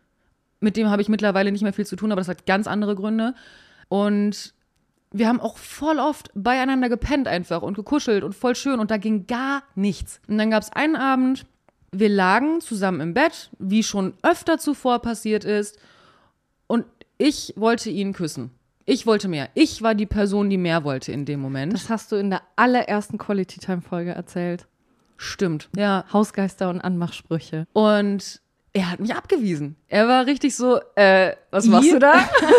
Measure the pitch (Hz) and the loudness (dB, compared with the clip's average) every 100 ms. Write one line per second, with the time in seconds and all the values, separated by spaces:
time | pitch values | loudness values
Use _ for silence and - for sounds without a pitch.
0 | _ _ _ _ _ _ 214 214 214 208 | _ _ _ _ _ _ -2 0 0 0
1 | 208 214 208 190 202 202 208 196 202 185 | 0 0 0 0 0 -2 -2 -4 -6 -4
2 | 214 190 180 175 - 190 214 208 208 196 | -4 -2 -4 -6 -2 -2 -2 -4 -2 -4
3 | 214 220 226 - - - _ _ - 196 | -4 -2 -4 -6 -16 -20 _ _ -4 -2
4 | 208 208 208 - - _ _ _ _ _ | 0 0 -2 -4 -12 _ _ _ _ _
5 | _ 202 226 247 226 - - - 294 302 | _ -2 0 0 -4 -10 -18 -6 -2 0
6 | 285 - - 202 214 262 262 262 247 233 | 0 -4 -10 -4 0 0 0 0 0 -2
7 | - 285 254 175 175 165 156 202 202 294 | -2 -2 -2 -4 -4 -6 -6 -8 -2 -2
8 | - 202 - - 247 247 277 247 214 214 | 0 -2 -2 -4 -2 -2 -2 -2 -2 -2
9 | 220 214 180 240 269 277 - 190 202 - | -2 -2 -4 -6 -4 -6 -6 -4 -4 -4
10 | - - - 214 220 220 214 - 302 294 | -10 -14 -4 -2 2 0 -2 -2 -2 0
11 | 269 262 262 262 - _ _ _ _ 190 | 0 0 0 -2 -8 _ _ _ _ 0
12 | 214 196 185 214 294 330 - 208 190 175 | 2 4 4 2 2 -2 -4 -4 -2 -2
13 | 165 202 320 - - - 196 220 214 202 | -2 0 0 -2 -20 -10 -2 0 0 -2
14 | 190 - 311 349 - 320 294 269 254 240 | -4 -2 -2 0 0 -2 -2 -2 -2 -2
15 | 240 220 214 214 208 208 208 - _ _ | -2 -6 -4 -2 -2 -2 -4 -10 _ _
16 | _ _ _ _ _ _ - 233 - - | _ _ _ _ _ _ -4 -2 -2 -10
17 | - - 285 - - 196 226 233 220 175 | -12 -2 0 -2 -6 -2 0 0 -4 -6
18 | 196 185 160 143 123 - _ _ - 269 | -6 -4 -8 -8 -12 -14 _ _ -2 -2
19 | 226 214 196 156 135 - 311 - 226 208 | 0 0 -2 -6 -2 2 2 2 0 0
20 | 214 208 202 202 202 190 175 165 143 131 | 0 0 0 0 0 0 0 -2 -2 -6
21 | - 143 143 143 135 135 147 196 - 220 | -6 -8 -6 -6 -6 -6 -4 -6 -4 -6
22 | - 208 202 185 - - 247 247 - 208 | -4 -4 -2 -4 -4 0 2 2 0 -4
23 | - 208 - 202 185 - - 180 - 175 | -6 -8 -4 -4 -4 -8 -8 -8 -6 -6
24 | 175 180 170 180 175 175 - _ _ _ | -6 -8 -10 -6 -6 -8 -12 _ _ _
25 | _ - - - 185 151 - 196 202 190 | _ -16 -12 -4 -4 -4 -6 -2 0 0
26 | - 208 214 - 190 - 185 175 180 175 | 0 0 0 -2 -4 -4 -4 -4 -4 -4
27 | 170 - - 165 - 156 160 220 214 208 | -4 -8 -6 -6 -6 -10 -4 2 4 4
28 | 202 202 - - _ _ _ 196 180 180 | 2 -2 -6 -18 _ _ _ -4 -4 -4
29 | 214 349 - 359 208 151 147 - - 202 | -6 -6 -2 0 0 -2 -6 -10 -2 2
30 | 233 254 254 277 277 - 247 233 - - | 4 4 2 0 -2 0 2 2 2 4
31 | 196 190 180 - _ 190 220 226 302 294 | 6 6 4 -2 _ 2 6 8 8 8
32 | 285 339 - 554 311 | 8 8 6 4 8